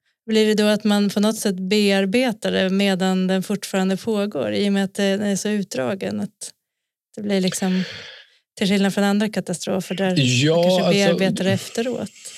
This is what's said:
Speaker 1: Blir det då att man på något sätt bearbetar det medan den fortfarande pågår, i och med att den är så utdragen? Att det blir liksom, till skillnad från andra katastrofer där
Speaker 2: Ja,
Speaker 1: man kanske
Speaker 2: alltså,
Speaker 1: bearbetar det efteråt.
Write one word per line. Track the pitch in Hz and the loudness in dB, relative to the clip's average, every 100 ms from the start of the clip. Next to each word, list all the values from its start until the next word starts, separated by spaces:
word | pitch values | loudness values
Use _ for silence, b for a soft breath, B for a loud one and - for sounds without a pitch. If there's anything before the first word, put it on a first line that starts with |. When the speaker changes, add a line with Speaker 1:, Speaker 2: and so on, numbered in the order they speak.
| _ _ - | _ _ -2
Speaker 1:
Blir | 220 214 | 2 4
det | |
då | 214 208 | 4 4
att | 208 | 2
man | 208 208 202 | 2 2 2
på | 214 | 2
något | 208 220 | 0 0
sätt | 214 185 | -2 -2
bearbetar | 185 214 202 196 196 233 254 202 190 | 0 2 4 2 2 2 0 -2 -2
det | 190 190 | 0 0
medan | 190 202 185 190 185 185 | 2 2 2 0 0 0
den | 190 | 0
fortfarande | 180 - - 196 185 190 | -2 -6 -4 -2 0 -2
pågår, | - 208 208 147 104 | -2 -2 -2 -4 -4
i | 202 202 | 0 0
och | |
med | 196 | 0
att | 190 | -2
den | - 196 196 | -2 0 0
är | 208 190 | -2 -2
så | 208 | -2
utdragen? | 208 190 247 254 196 196 208 | -4 -4 -4 -4 -4 -4 -6
Att | 202 - - _ _ _ _ _ _ - | -6 -10 -18 _ _ _ _ _ _ -12
det | |
blir | 208 196 | -2 0
liksom, | 185 - 185 185 180 B B B B B _ - | 0 -2 -2 0 -2 B B B B B _ -4
till | 185 | 0
skillnad | 202 196 | 2 2
från | 202 | 2
andra | 202 202 214 | 2 2 0
katastrofer | 190 180 170 - 190 - | -4 -6 -6 -4 -4 -4
där | 180 190 180 | -2 0 2
Speaker 2:
Ja, | 127 123 147 165 | 2 2 2 4
Speaker 1:
man | |
kanske | 175 185 | 4 4
Speaker 2:
alltså, | 180 202 196 180 | 4 4 4 2
Speaker 1:
bearbetar | 190 - | 0 0
det | 190 | 0
efteråt. | 190 - - 247 233 208 - - | -2 -2 -6 -4 -4 -8 -12 -20